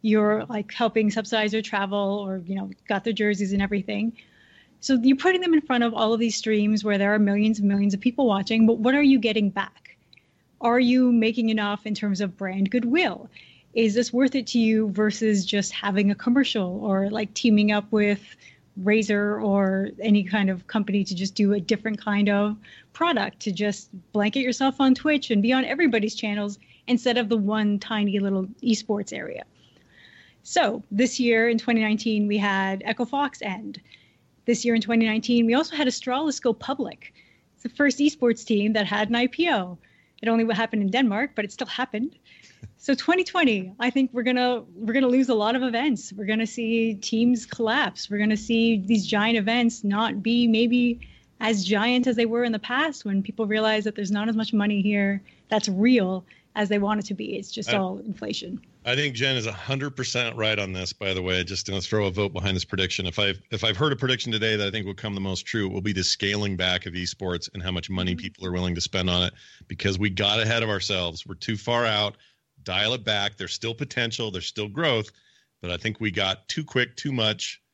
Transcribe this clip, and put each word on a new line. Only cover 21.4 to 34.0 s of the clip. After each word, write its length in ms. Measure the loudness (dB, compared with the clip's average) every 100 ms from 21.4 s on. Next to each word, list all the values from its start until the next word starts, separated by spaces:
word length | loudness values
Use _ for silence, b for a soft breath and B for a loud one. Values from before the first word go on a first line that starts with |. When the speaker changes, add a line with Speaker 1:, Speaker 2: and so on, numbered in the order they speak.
| 2
Speaker 1:
a 60 | 2
different 380 | 0 -2 -2 -4
kind 300 | -2 2 4
of 280 | 2 0 -4 B B B
product, 480 | -2 0 2 -2 _
to 120 | -6
just 360 | -2 -2 -4 -12 -20 _
blanket 280 | 0 0 0
yourself 400 | -2 0 0 4
on 140 | 4
Twitch 360 | 4 4 0 2
and 100 | 2
be 100 | 4
on 120 | 2
everybody's 500 | 0 2 2 2 0
channels 440 | -4 -4 -2 -4 -8 b b -2
instead 280 | 0 2 0
of 120 | 2
the 60 | 0
one 400 | 2 2 0 0
tiny 400 | -2 -2 0 0
little 280 | 0 0 -4 -4
esports 500 | 0 0 0 -4 -4 -10
area? 280 | -10 -12 -14 b b b b b b b b b
So 400 | -4 0 0 -2 -4
this 280 | 0 0 2
year 300 | 2 4 4
in 100 | 0
twenty 220 | 0 0
nineteen, 460 | 2 0 0 0 0
we 100 | 0
had 440 | 0 0 -2 -4
Echo 200 | -6 -4
Fox 360 | -4 -2 -4 -4
end. 380 | -10 -8 -12 -14 b b